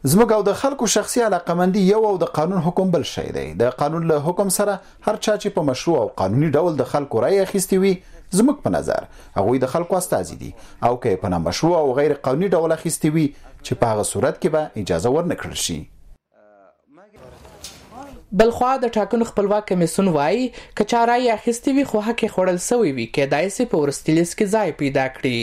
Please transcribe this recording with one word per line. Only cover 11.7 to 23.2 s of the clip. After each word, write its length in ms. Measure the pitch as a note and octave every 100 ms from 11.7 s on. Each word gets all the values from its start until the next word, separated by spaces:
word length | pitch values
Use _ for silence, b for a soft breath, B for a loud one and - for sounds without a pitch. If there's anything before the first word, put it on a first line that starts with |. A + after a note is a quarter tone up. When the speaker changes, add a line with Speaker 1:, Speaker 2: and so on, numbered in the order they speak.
| F3
Speaker 1:
او 100 | D3 B2+
غیر 160 | D3 C#3 -
قانوني 220 | C#3 G3 F3
ډول 200 | D#3+ D#3+
اخیستې 320 | E3+ - D#3+ D#3+
وي، 80 | D3 B B B -
چې 80 | A#2+ A#2
په 80 |
هغه 140 | G#2+ G2+
صورت 280 | G2+ C3 E3
کې 80 | F3 D#3
به 40 | D3+ - G#2
اجازه 280 | E3+ A#2+ C#3+
ورنه 200 | F3 F#2
کړل 140 | D#2+ D2 -
شي. 120 | E2 - - - - _ G#2+ G#2 G#2 F#2+ _ _ D3+ G#3 G#3 B2+ - - - - - - A#3+ C#4+ C4 - F#3+
Speaker 2:
بلخوا 300 | A3+ A#3 B3 C4 A#3+
د 80 | A3+
ټاکنو 320 | G3 A#3 A3+
خپلواک 380 | - G3+ G#3 G#3 F#3
کمیسیون 380 | E3 - F#3+ D3+
وایي، 240 | D3 G#3+ B3+
که 340 | - - -
چا 220 | G#3+ A#3 A#3
رایې 240 | A#3+ B3+ G#3+
اخیستې 340 | - A#3 - C4+
وي 120 | C4+
خو 120 | G#3+ G#3
حق 100 | A#3
یې 100 | G#3+ -
خوړل 240 | F#3 F3+ -
سوی 240 | A#3+ G3
وي، 180 | C3 A2+
کېدای 420 | -